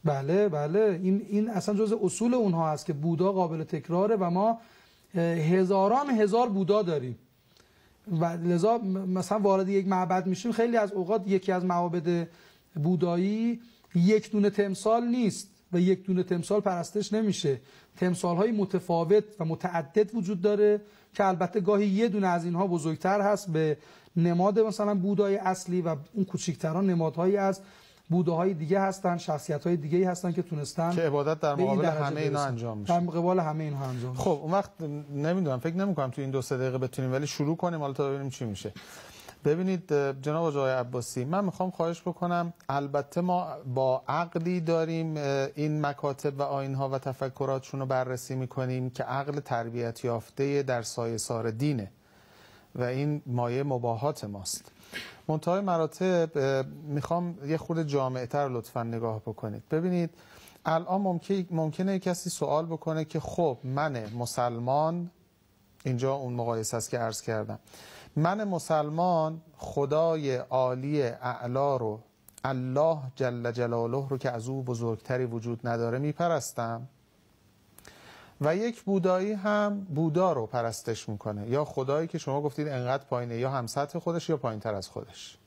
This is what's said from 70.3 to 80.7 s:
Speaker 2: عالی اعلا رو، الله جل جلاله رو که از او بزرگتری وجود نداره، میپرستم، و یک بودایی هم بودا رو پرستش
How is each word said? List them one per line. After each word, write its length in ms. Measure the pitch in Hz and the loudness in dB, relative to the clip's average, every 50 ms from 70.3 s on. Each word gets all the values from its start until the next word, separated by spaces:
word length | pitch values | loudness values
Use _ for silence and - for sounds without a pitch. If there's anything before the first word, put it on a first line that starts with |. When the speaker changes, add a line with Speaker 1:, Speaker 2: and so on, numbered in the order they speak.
| 127 | -2
Speaker 2:
عالی 640 | 123 123 - 131 131 131 127 127 127 131 143 151 147 | -2 -2 -2 0 2 2 2 0 -2 -4 -2 0 0
اعلا 760 | 139 117 120 - 123 123 123 - 123 120 123 131 139 143 139 127 | 0 0 -2 -4 -6 -6 -6 -4 -6 -4 -2 0 2 2 0 0
رو، 220 | 117 110 104 110 - _ _ _ _ - _ - - | -2 -4 -6 -6 -12 _ _ _ _ -20 _ -6 -4
الله 540 | 131 135 127 127 127 127 135 151 165 165 151 135 127 - | -2 -2 -2 -4 -2 0 2 4 2 2 0 -4 -10 -4
جل 360 | - 131 123 120 120 117 120 | -2 -2 -2 0 -2 -4 -4
جلاله 560 | 117 120 120 117 117 117 117 117 120 139 139 135 | -2 -2 -2 0 0 0 -2 0 -2 -2 -2 -2
رو 80 | 135 131 | -4 -2
که 140 | - 135 | -2 -4
از 160 | 120 117 110 123 | -4 -4 -6 -4
او 160 | 135 135 131 | -6 -4 -4
بزرگتری 640 | 127 123 113 117 113 113 104 - - 131 127 127 | -4 -4 -2 -2 -2 -4 -4 -4 -2 -2 -2 0
وجود 420 | 117 113 117 110 117 117 117 - 120 | -2 -4 -6 -4 -4 -6 -4 -4 -4
نداره، 300 | 117 117 117 117 113 127 | -2 0 0 -2 -2 -2
میپرستم، 880 | 143 151 147 - 170 175 165 143 123 - - - 117 117 117 117 123 135 _ _ _ _ _ _ _ _ _ _ _ _ _ _ _ _ _ - - - - - - - - - - - - _ | -2 -4 -2 -2 0 0 0 0 -2 -6 -6 -6 -6 -6 -6 -8 -10 -14 _ _ _ _ _ _ _ _ _ _ _ _ _ _ _ _ _ -20 -20 -20 -20 -20 -20 -20 -20 -20 -20 -20 -8 _
و 140 | 143 147 165 | 2 2 2
یک 280 | 190 220 240 233 - - | 2 0 -2 -4 -4 -2
بودایی 500 | 190 196 196 175 185 185 185 190 208 214 | 0 0 2 4 2 2 2 2 -2 -4
هم 460 | 202 185 214 208 208 208 208 208 202 | -2 0 0 2 2 2 0 -2 -4
بودا 540 | 196 190 151 143 160 160 147 175 185 185 160 | -6 -4 -2 0 0 2 4 4 4 4 4
رو 120 | 131 110 | 2 -2
پرستش 640 | 107 - 123 117 117 | -2 -2 -2 -2 -2